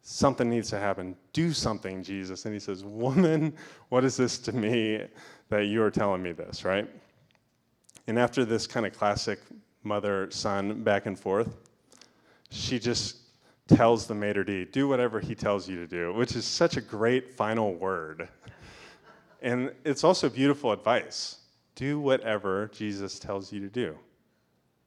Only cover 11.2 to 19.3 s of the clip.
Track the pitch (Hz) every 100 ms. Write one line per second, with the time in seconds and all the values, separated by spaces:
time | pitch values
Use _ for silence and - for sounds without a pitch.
11.2 | - 95 113 - - _ _ - - _
12.2 | _ _ _ - - 123 113 120 - -
13.2 | _ _ _ _ - - 117 117 - 107
14.2 | 104 101 92 98 90 135 139 131 123 110
15.2 | 95 113 110 101 87 90 87 87 87 101
16.2 | 127 117 107 - 170 143 110 107 113 127
17.2 | - - 107 113 107 87 95 92 80 80
18.2 | 82 - - - - - - - - -
19.2 | _